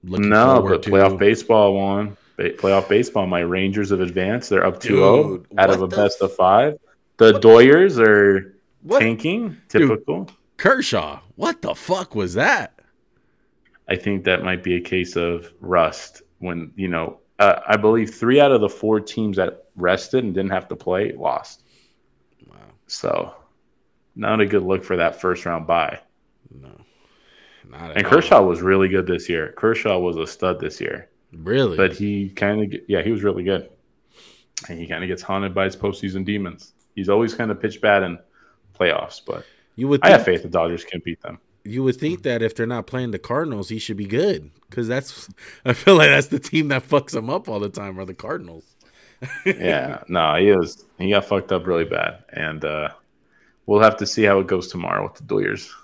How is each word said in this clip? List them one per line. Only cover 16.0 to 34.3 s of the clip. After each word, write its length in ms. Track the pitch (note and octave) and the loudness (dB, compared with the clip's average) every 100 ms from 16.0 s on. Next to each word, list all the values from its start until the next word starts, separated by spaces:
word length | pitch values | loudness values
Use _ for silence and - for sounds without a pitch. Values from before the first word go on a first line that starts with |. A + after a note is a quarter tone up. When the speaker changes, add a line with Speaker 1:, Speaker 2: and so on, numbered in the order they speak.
| - - _ _ | -18 -20 _ _
Speaker 2:
When, 320 | F2+ E2+ E2 G2+ | -10 -8 -10 -10
you 120 | F#2+ | -6
know, 320 | E2 E2 - _ - | -4 -6 -12 _ 2
uh, 200 | G2+ - - | 2 2 0
I 100 | G#2 | 2
believe 360 | G#2+ A2+ A2 - | 4 2 -2 -4
three 240 | A#2 C3+ | 2 4
out 120 | C#3+ | 6
of 100 | B2 | 4
the 80 | G#2 | 2
four 300 | - G#2+ G#2+ | -4 -2 -2
teams 380 | G#2 - A2 F#2+ | -2 -6 -4 -2
that 280 | F#2 - _ - | -4 -6 _ -4
rested 480 | F2+ F#2+ - C3 | -2 -2 -2 -4
and 100 | A#2 | -2
didn't 180 | F#2 F#2+ | -4 -4
have 160 | F#2+ - | -6 -8
to 60 | - | -12
play 360 | - F#2 G#2 | -6 -4 -4
lost. 500 | - D#2+ - - - _ _ _ _ _ _ _ _ _ | -4 -4 -4 -8 -20 _ _ _ _ _ _ _ _ _
Speaker 1:
Wow. 60 | - G1+ _ _ | -20 -20 _ _
Speaker 2:
So, 460 | - - G1+ G1+ - _ _ _ _ _ _ _ - | -8 -4 -4 -6 -14 _ _ _ _ _ _ _ -8
not 260 | G#2 A2 | -2 0
a 40 | G2+ | 2
good 180 | G2+ | 0
look 200 | F2+ F#2+ | 0 -4
for 140 | - F2+ | -2 -2
that 220 | E2 - | -2 -2
first 240 | F#2 F2+ F2+ | -4 -4 -6
round 220 | E2 D#2+ | -8 -2
bye. 320 | E2+ D2 - _ _ _ _ _ - | -2 -2 -8 _ _ _ _ _ -20
Speaker 1:
No. 80 | - - _ _ _ _ _ _ _ _ _ | -20 -20 _ _ _ _ _ _ _ _ _
Not 220 | C#2+ E2+ | -20 -6
at 60 | F2+ | -4
Speaker 2:
And 80 | G2+ | 2
Speaker 1:
all. 60 | |
Speaker 2:
Kershaw 300 | C#3+ E3+ D3 | 2 6 6
was 180 | F#2+ E2 | 6 2
really 260 | F2+ F#2+ F#2+ | 2 2 2
good 180 | F#2+ F2 | 0 -2
this 220 | E2+ - | -4 -4
year. 240 | E2+ D2+ - | -6 -6 -2
Kershaw 420 | A2 A2 G#2+ F#2 | -2 0 -2 -2
was 180 | F2+ E2 | -2 -4
a 100 | D#2+ | -8
stud 320 | - F#2 F2+ | -4 -4 -4
this 200 | D#2 - | -8 -8
year. 280 | - - - _ _ | -10 -10 -16 _ _
Speaker 1:
Really? 460 | E2 D#2+ B2+ A#2+ E2+ | -16 -4 -2 0 0
Speaker 2:
But 160 | F#2+ | -2
he 360 | F2+ G#2 G2+ G2 | -2 -6 -6 -8
kinda 380 | - G2+ G#2+ G#2 | -4 -4 -2 -4
ge-, 160 | G2+ - | -8 -4
yeah, 140 | G2 | -4
he 100 | G#2 | -2
was 120 | A2+ | -2
really 200 | G2+ F#2+ | -2 -4
good. 260 | F2+ F#2 - _ _ _ _ _ - | -4 -4 -6 _ _ _ _ _ -20